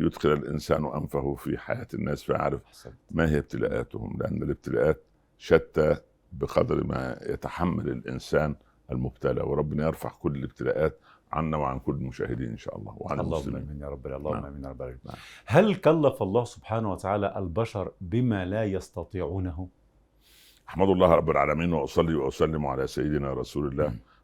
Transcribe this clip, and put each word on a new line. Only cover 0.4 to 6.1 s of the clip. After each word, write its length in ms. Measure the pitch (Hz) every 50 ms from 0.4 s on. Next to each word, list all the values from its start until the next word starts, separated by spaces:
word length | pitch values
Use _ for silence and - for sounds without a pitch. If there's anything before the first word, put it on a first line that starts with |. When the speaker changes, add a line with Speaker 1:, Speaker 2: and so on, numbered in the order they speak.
| - 65 76 76 - - 80 76 78
Speaker 1:
أنفه 500 | 67 73 76 76 - - 71 69 71 71
في 220 | - - 71 - -
حياة 300 | - - - 123 127 - -
الناس 300 | - - 73 73 - -
فيعرف 420 | - 135 - 73 71 71 - -
Speaker 2:
أحسنت. 280 | _ - - - - - - _ -
Speaker 1:
ما 180 | - 78 82 80
هي 80 | 76 73
ابتلاءاتهم، 800 | 69 - - 60 55 55 - 58 62 - - - - - - -
لأن 240 | - - - - -
الابتلاءات 580 | 73 69 - - - 64 57 60 78 78 - - _ _ _ _ _ _ _
شتى 600 | - - 85 80 80 - - 80 76 78 76 - - _